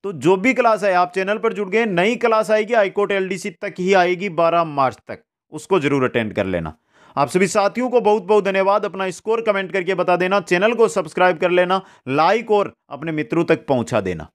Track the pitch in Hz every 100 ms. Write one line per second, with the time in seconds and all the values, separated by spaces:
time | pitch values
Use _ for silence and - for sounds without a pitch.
0 | 196 170 135 190 214 254 233 214 202 180
1 | 180 190 190 214 226 185 202 208 233 175
2 | 190 240 233 220 190 214 214 233 196 190
3 | 202 196 190 185 208 170 202 160 180 196
4 | 175 180 202 156 165 170 165 143 131 113
5 | - 107 _ _ _ 151 - 190 143 143
6 | 127 120 110 98 95 90 80 - _ _
7 | _ - 143 185 185 208 202 202 254 240
8 | 208 214 175 208 196 196 190 208 202 185
9 | 190 175 - 226 226 196 190 185 180 185
10 | 175 180 185 202 - 175 208 233 220 196
11 | 160 - 180 160 180 180 180 190 - -
12 | - 139 160 220 233 208 196 - _ 131
13 | 160 156 151 160 170 160 - 131 113 120
14 | 95 85 76